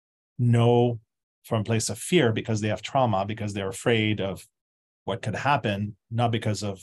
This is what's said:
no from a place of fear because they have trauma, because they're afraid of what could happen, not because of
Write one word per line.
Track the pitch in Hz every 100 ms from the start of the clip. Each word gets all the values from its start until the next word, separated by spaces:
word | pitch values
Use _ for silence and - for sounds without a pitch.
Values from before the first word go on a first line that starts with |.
| _ _ _ -
no | 120 117 117 120 120 117 - _ _ _
from | - 117
a |
place | 104 113 -
of | 104
fear | - 175 120
because | 107 - 110
they | 107
have | 101
trauma, | - 135 123 95 101
because | 110 104
they're | 101 95
afraid | 92 - 113 107 101
of | 85 80 - _ _ _ _ _ -
what | 98
could | 113
happen, | 95 135 143 110 101 104 - _
not | 117 120
because | 113 113 101
of | 104 95